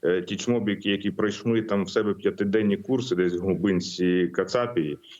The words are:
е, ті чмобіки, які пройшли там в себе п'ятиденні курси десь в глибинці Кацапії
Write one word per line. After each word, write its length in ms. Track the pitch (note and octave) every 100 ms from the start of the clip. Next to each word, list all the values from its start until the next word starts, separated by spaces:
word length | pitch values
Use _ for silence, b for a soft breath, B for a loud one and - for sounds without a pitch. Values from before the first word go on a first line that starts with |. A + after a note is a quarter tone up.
е, 180 | - F#2
ті 140 | F2 G2+
чмобіки, 540 | - A#2+ G#2 F#2+ G2+
які 220 | G2 G2+
пройшли 500 | F2+ G#2 G2+ A#2+ A#2
там 240 | G#2+ G2+ F#2
в 40 |
себе 240 | A2+ G#2
п'ятиденні 640 | G2 G2 F2+ G2+ A2 G#2 F#2+
курси 380 | - B2+ - F2+
десь 200 | F2+ F2
в 60 |
глибинці 880 | F#2+ E2 G2 F2+ - - F2+ F2+ F2
Кацапії 680 | F2+ F#2 B2 A#2+ - D2+ D2 B